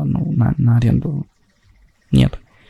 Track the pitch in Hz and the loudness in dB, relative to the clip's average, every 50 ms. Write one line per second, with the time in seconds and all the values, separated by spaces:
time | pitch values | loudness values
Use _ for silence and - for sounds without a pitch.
0 | 147 - - - - - - - 117 - - - 127 120 117 117 120 117 127 123 | -4 -4 -2 -4 -4 -2 0 0 0 0 0 0 2 2 2 2 2 2 0 0
1 | - 156 143 139 143 _ _ _ _ _ _ _ _ _ _ _ _ _ _ _ | -2 -4 -6 -8 -8 _ _ _ _ _ _ _ _ _ _ _ _ _ _ _
2 | _ - 143 135 127 - - - - _ _ _ _ | _ 0 2 2 2 2 -2 -8 -18 _ _ _ _